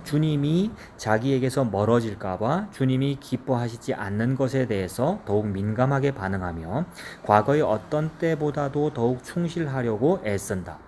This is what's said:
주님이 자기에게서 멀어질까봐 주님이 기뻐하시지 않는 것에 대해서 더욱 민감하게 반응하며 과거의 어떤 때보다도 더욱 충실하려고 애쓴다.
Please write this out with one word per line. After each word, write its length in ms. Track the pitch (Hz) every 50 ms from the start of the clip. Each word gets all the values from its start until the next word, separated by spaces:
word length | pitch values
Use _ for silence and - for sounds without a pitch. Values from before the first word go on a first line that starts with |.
| -
주님이 640 | - 147 151 156 156 151 143 143 147 160 175 196 226 226 - - - - -
자기에게서 640 | - 107 107 110 120 139 135 127 127 131 123 143 135
멀어질까봐 1040 | 113 98 98 104 110 117 120 113 110 98 95 - 95 92 87 104 120 151 185 208 196
주님이 440 | - - 135 131 131 131 135 143 139 139
기뻐하시지 720 | - - 131 120 - - 131 120 120 117 117 117 - - 120
않는 400 | - 104 98 101 107 117 123 135
것에 320 | 127 135 123 120 135 127
대해서 540 | 110 107 98 92 87 - - 123 160 202 208 -
더욱 220 | - 101 107 107
민감하게 640 | 107 98 98 98 107 110 110 127 135 139 135 135 139
반응하며 760 | - - 95 95 98 95 90 90 82 82 80 82 101 143 180 - - - - - - - -
과거의 380 | - 104 104 104 - 165 151
어떤 480 | 147 90 107 - - - 151 151 156 156 - -
때보다도 760 | 170 165 160 151 151 151 143 156 143 139 - 147 147 151
더욱 320 | 147 127 117 120 127 127 -
충실하려고 960 | - - 175 175 160 165 175 160 139 135 131 120 117 107 101 120 156 190 190 -
애쓴다. 520 | 107 101 95 - - 104 92 85 80 78 - -